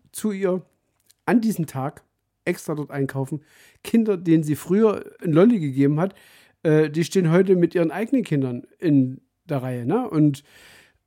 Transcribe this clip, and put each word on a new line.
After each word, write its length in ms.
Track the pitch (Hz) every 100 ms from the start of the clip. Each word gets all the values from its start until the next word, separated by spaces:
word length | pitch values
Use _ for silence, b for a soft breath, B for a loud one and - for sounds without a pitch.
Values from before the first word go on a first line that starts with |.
| _
zu 200 | - 214
ihr 320 | 196 190 185 - _ _ _ _ _ -
an 160 | 233
diesem 240 | 220 180 156
Tag, 380 | 135 139 - _ _ _ _
extra 320 | - 175 - 151
dort 160 | 143
einkaufen. 500 | 143 135 135 131 151 b b b b
Kinder, 320 | - 226 220 185
denen 280 | 175 160
sie 120 | 151 143
früher 560 | 165 196 220 196 - -
ein 80 | 175
Lolli 280 | 156 220 226
gegeben 400 | 147 131 139 151
hat, 140 | 190 - b b b b
äh, 300 | 165 156 156
die 120 | 151
stehen 280 | 165 196 165
heute 240 | 175 190 185
mit 180 | 165
ihren 160 | 180 165
eigenen 340 | 170 226 269
Kindern 440 | 196 147 131 123 - _
in 440 | 180 143 127 127 _ _ -
der 180 | 143
Reihe, 240 | 127 123 120
ne? 200 | 214 254
Und, 360 | 156 151 139 - b b b b b